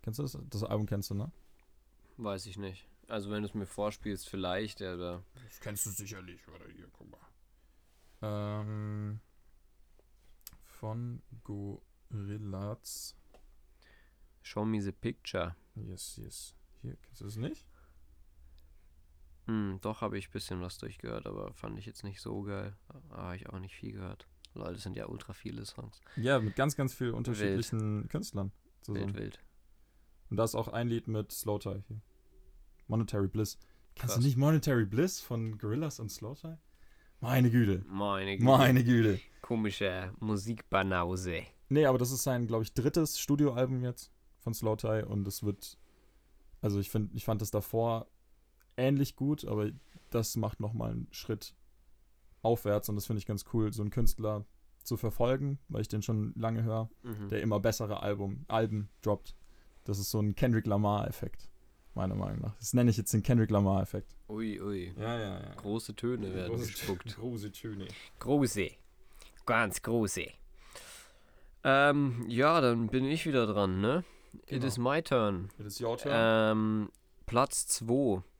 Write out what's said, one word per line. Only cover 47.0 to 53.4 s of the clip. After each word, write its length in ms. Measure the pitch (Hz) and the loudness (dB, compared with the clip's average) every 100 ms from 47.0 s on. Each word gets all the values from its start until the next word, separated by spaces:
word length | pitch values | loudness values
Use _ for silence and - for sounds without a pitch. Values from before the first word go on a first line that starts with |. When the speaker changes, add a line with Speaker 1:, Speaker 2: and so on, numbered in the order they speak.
| 104 - | -2 -4
Speaker 1:
ich 100 | - | -2
fand 160 | 107 | -2
das 80 | 107 | 0
davor 560 | 104 - 113 117 113 - _ _ _ _ _ _ - | -2 0 0 0 0 -4 _ _ _ _ _ _ 0
ähnlich 380 | 127 139 139 - | 2 4 2 0
gut, 300 | 139 147 98 | -2 -2 -2
aber 240 | 107 104 - - - - | 0 -2 -4 -18 -20 -4
das 260 | 117 110 - | -2 -2 -2
macht 240 | 110 - | -4 -4
nochmal 320 | 107 113 113 | -6 -4 -4
einen 160 | 113 113 | -4 -8
Schritt 440 | - - 107 - - - - - - _ _ - - | -12 -6 -6 -6 -20 -20 -20 -20 -20 _ _ -20 -4
aufwärts 480 | 113 117 104 104 101 | 0 2 2 0 0
und 60 | 104 | -4
das 100 | - | -2
find 140 | 107 | -4
ich 60 | - | -2
ganz 200 | 104 | -6